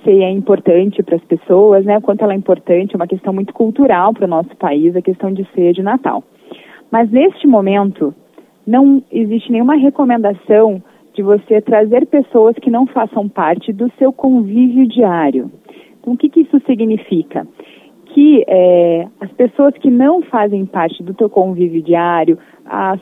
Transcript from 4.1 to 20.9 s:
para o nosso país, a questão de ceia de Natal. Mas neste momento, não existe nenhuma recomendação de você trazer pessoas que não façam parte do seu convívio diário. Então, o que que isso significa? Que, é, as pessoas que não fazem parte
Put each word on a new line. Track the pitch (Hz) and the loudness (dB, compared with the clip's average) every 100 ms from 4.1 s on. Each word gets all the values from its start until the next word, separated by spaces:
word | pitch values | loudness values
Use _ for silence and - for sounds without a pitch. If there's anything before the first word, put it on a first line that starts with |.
para | 226 | 0
o | 190 | -2
nosso | 165 175 - | -2 -4 -6
país, | 170 147 165 175 | -4 0 0 -2
a | |
questão | 190 185 190 | -4 -4 -6
de | 196 196 | -6 -8
ceia | - 175 | -2 0
de | 175 | 0
Natal. | 196 262 - - - _ _ - - - _ | -2 -4 -4 -8 -10 _ _ -20 -20 -20 _
Mas | 226 226 | -2 0
neste | 247 359 - 285 | 2 0 2 2
momento, | 220 196 202 196 190 143 - _ _ _ _ - | 2 2 0 -2 -4 -8 -8 _ _ _ _ -2
não | 247 277 277 - | 2 4 2 0
existe | 226 214 226 - | -6 -2 -4 -2
nenhuma | 226 247 302 | -2 0 2
recomendação | 277 285 262 233 202 196 - 214 220 185 - _ _ - | 0 0 -2 0 -2 -4 0 2 2 0 -12 _ _ -8
de | |
você | 196 208 - 214 | 0 0 2 -2
trazer | - 214 214 240 320 | 0 0 2 0 0
pessoas | 294 262 233 220 233 | -2 0 2 2 2
que | 254 | -2
não | 233 262 | -2 -2
façam | 247 220 220 202 | -2 -4 -4 -6
parte | 202 160 180 - | -4 -4 -4 -6
do | 196 240 - | -6 -6 -2
seu | 269 | -2
convívio | 269 269 254 202 226 254 247 247 | 0 0 0 0 0 2 2 0
diário. | 226 208 170 147 131 - - _ - - _ | 2 0 2 0 -2 -6 -16 _ -20 -20 _
Então, | - | -8
o | 247 | -2
que | 294 | 0
que | 330 | 0
isso | 294 277 - | 2 0 0
significa? | 220 220 220 - 175 - 143 - _ - - _ _ _ | -2 -2 -4 -4 -6 -4 -8 -12 _ -20 -20 _ _ _
Que, | 285 294 277 - | 2 4 4 2
é, | 185 180 175 175 165 190 _ | 2 4 4 2 0 -6 _
as | 196 | -16
pessoas | - 247 - 277 277 | -2 -2 2 0 2
que | 277 | 0
não | 247 269 349 | 2 2 0
fazem | - 233 208 202 190 | -2 -2 -2 -4 -6
parte | 185 165 | -4 -6